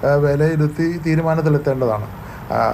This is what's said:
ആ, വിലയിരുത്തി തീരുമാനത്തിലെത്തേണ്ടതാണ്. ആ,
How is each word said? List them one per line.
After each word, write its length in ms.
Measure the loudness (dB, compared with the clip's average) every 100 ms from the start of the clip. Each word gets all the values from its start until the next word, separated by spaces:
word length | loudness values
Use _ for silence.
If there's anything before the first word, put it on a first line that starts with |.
| 0
ആ, 80 |
വിലയിരുത്തി 840 | 2 2 2 2 2 0 0 -2 -2 0
തീരുമാനത്തിലെത്തേണ്ടതാണ്. 1000 | 0 2 0 2 2 0 0 0 -2 -4 -12 -16 -14 -6
ആ, 40 | -2 0